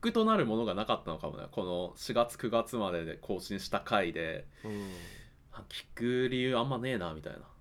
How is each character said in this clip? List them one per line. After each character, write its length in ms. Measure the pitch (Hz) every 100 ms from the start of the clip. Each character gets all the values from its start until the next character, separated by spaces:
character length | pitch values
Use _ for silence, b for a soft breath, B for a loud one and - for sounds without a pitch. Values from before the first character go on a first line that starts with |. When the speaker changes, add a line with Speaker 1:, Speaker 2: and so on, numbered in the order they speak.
Speaker 1:
ク 120 | 233
と 120 | 226
な 100 | 220
る 120 | 208 120
も 100 | 110
の 80 |
が 80 | 110
な 140 | 92 110
か 80 |
っ 100 | 110
た 60 | -
の 80 | 78
か 100 | 78
も 80 | 76
ね。 80 | -
こ 140 | -
の 280 | 90 87 90 -
四 180 | -
月、 240 | 117 120 -
九 100 | 117
月 280 | 117 - 120
ま 160 | 95
で 120 | 85
で 120 | 82 -
更 240 | - 92
新 180 | - 98
し 100 | -
た 120 | 101
回 340 | - 104 87
で。 320 | 82 80 80 - B
Speaker 2:
う 40 | 110
ん。 220 | 104 98 90 87 B B B -
Speaker 1:
あ、 120 | - -
聞 160 | - -
く 340 | - 120 123 127
理 100 | 127
由 160 | 127 120
あ 60 |
ん 80 | 135
ま 80 | 127
ね 140 | 127
え 40 | 117
な、 160 | 87
み 80 | 78
た 80 | 71
い 60 |
な。 60 | - - -